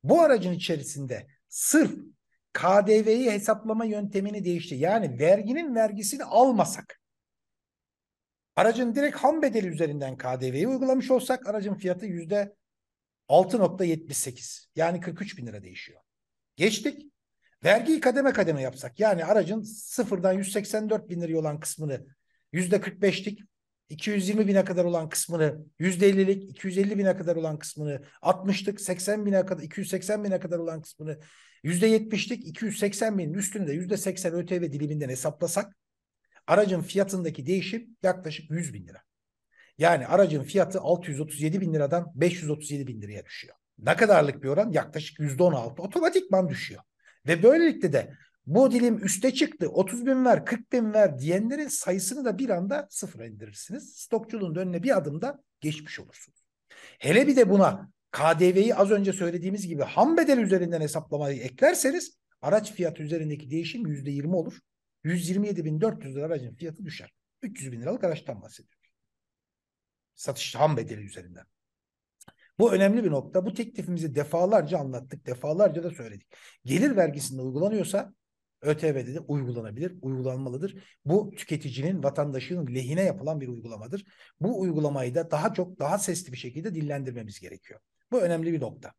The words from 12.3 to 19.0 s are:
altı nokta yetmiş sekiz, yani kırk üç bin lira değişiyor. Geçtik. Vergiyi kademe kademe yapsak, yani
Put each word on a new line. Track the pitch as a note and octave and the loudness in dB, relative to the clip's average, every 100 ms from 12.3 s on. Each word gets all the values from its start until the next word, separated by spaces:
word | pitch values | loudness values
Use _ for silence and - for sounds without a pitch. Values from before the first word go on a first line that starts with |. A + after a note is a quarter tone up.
| G3+ G3+ _ _ _ _ _ _ _ - | -2 -2 _ _ _ _ _ _ _ 4
altı | D3+ F#3 A#3 | 6 6 2
nokta | F3+ F#3 F3 | 2 2 -2
yetmiş | D#3+ - C#3 | -2 -4 -6
sekiz, | C#3 B2 - - _ - | -6 -10 -16 -16 _ -2
yani | E3 F3+ | -2 -2
kırk | F3+ D3+ | -8 -8
üç | G3 - | -12 -10
bin | A#2+ | -14
lira | G#2 | -14
değişiyor. | F#2 F2+ - - _ _ _ _ _ - | -16 -18 -20 -20 _ _ _ _ _ 0
Geçtik. | G3 G#3+ - - - _ _ _ _ _ | 0 2 -6 -8 -20 _ _ _ _ _
Vergiyi | D#3+ A3 A#3+ D#4+ | 4 4 4 2
kademe | C4 B3 C4+ | 4 4 2
kademe | G#3+ E3+ D3 | 2 0 0
yapsak, | C3 - B2+ | -4 -6 -14
yani | - | 0